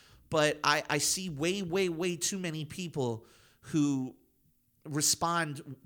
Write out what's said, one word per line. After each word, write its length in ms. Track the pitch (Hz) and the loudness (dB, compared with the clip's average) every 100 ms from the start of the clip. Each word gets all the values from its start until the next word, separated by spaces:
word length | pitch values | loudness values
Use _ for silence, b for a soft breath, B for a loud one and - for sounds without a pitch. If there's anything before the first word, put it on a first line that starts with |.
| b b _ | b b _
But 280 | 160 151 - | 4 4 4
I, 200 | 143 151 - | 2 2 2
I 100 | 147 | 0
see 300 | - - 185 | 0 -2 -4
way, 320 | 139 170 202 | -2 0 0
way, 300 | 175 190 185 | 0 0 0
way 260 | 160 185 175 | 0 -2 -2
too 220 | - 196 | -2 -4
many 260 | 180 156 | -4 -4
people 600 | 151 - 175 147 123 110 b b b b | -6 -6 -6 -2 -2 -2 b b b b
who 540 | - 160 143 139 127 - _ _ _ _ _ _ - | -2 2 2 2 -2 -8 _ _ _ _ _ _ -6
respond 720 | 143 143 - 170 170 156 143 143 131 | 0 2 2 0 0 -2 -6 -12 -18